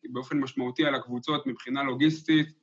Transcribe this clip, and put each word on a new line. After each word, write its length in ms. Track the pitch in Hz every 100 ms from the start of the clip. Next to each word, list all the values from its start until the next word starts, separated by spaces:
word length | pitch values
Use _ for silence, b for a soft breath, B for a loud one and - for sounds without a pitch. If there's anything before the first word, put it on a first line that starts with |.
| 127
באופן 300 | 127 131 147
משמעותי 460 | 131 131 123 123
על 100 | 151
הקבוצות 520 | 135 123 123 120 147 135
מבחינה 360 | 117 - 135
לוגיסטית 680 | 139 127 156 156 - 156 151 -